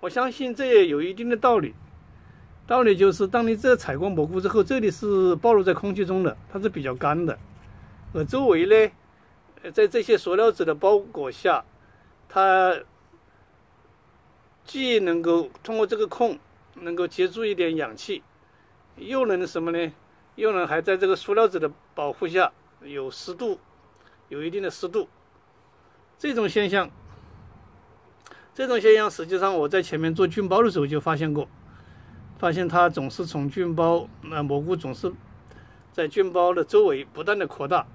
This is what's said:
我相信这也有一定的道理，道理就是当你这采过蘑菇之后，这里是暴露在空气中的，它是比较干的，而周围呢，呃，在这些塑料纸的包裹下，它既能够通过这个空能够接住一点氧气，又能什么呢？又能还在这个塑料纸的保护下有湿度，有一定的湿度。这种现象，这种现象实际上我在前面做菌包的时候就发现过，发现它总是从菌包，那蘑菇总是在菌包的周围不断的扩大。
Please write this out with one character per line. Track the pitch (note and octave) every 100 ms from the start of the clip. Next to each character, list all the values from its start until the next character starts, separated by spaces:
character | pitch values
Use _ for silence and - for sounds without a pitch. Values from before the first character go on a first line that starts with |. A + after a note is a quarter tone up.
我 | F3+
相 | B3 B3+
信 | A#3+ C4
这 | A#3+ C4+
也 | A#3 F3+
有 | C#3+
一 | E3+
定 | F#3+ A#3
的 | A#3
道 | B3 A3+
理， | C#3 - - - - - - - - - -
道 | A#3+
理 | A#3+
就 | F#3 G3
是 | F3 G3
当 | A#3+ A3+
你 | A3
这 | B3+
采 | A#3+ - C#3
过 | F#3
蘑 | E3+ D3+
菇 | F#3
之 | F#3
后， | A3
这 | F#3 C4+
里 | G#3+
是 | F3 G#3+ G3 F#3 E3+
暴 | A#3
露 | A3
在 | F#3
空 | E3+ G3+
气 | G3
中 | F3+ F#3+
的， | F3 A2 -
它 | G3
是 | G3+
比 | F#3+
较 | C3+
干 | B2+ C#3+ D3+
的， | E3+ A2+ - - - - - - -
而 | D#3+
周 | D3 C4 C4+
围 | E3+ F3+
呢， | A3 G#3+ - _ _ _ _ _ -
呃， | F3
在 | D#3+ G#3
这 | A#3+
些 | A3 G#3+
塑 | - F#3
料 | A3+
纸 | G#3+
的 | D#3+
包 | D3+ F#3+ G#3
裹 | G3+ - C3+
下， | B2 - E3 - _ _ _ _ _ _
它 | G3 F#3+ F#3+ F#3 E3 - _ _ _ _ _ _ _ _ _ _ _ _ _ _ _ _ _
既 | - C#4 C4 A#3
能 | F#3 E3+
够 | E3+ E3+ C#3+ -
通 | - A3+
过 | G#3+
这 | G#3+
个 | G#3+
空 | - A#3 E3+ _ _ _
能 | - E3+
够 | E3+ F3
接 | - F3+
住 | F3+
一 | A3+
点 | F#3+ E3+
氧 | D#3+ C3+ A2
气， | - F#3+ _ _ _ _ _ _ _ -
又 | F#3 C4+ B3
能 | F#3 F3+
什 | F3
么 | E3
呢？ | E3+ E3 - _ _ _ -
又 | A3
能 | G3
还 | E3+ D#3
在 | E3 F#3
这 | F#3+
个 | F#3+
塑 | -
料 | G3+ A3+
纸 | F#3
的 | D#3 - _
保 | - C#3+
护 | - F3
下 | F3 F3 _ _ _
有 | C#3+ C#3+ C3+
湿 | - -
度， | F3 A#3+ F#3+ _ _ _ _ _ _ _
有 | C#3
一 | D#3+
定 | F#3+
的 | F#3+
湿 | - F3+
度。 | G3 - _ _ _ _ _ _ _ _ _ _ _
这 | D4
种 | A#3+ G#3
现 | G#3+ G3+
象， | G3 E3+ - - - - - - - - - _ _ _ _ - - -
这 | - C4
种 | A#3+
现 | G#3+
象 | A3 G#3+
实 | - E3
际 | F#3
上 | G3 F#3+
我 | D3
在 | F#3+
前 | E3+ D#3
面 | D#3+
做 | E3 F#3
菌 | E3+ G3
包 | F#3+
的 | A#3
时 | E3
候 | C#3+
就 | D3+
发 | D#3 D#3
现 | D#3
过， | D3 C#3 - - - - - - - - -
发 | F3
现 | E3 F3
它 | E3+ F3
总 | E3 C3+
是 | -
从 | E3+ D#3+ C#3+
菌 | D#3+ F3+
包， | D#3+ E3 E3+ - -
那 | D#3 D#3
蘑 | D3 C#3+
菇 | D#3 F3+
总 | D3
是 | B2 F#3 - - - - - - - -
在 | - D#3
菌 | G#3 F#3+
包 | F3 F3
的 | F3+
周 | D#3+ G#3
围 | G#3 C3+ C#3
不 | -
断 | D#3+ G#3
的 | E3
扩 | - C#3
大。 | F3 B2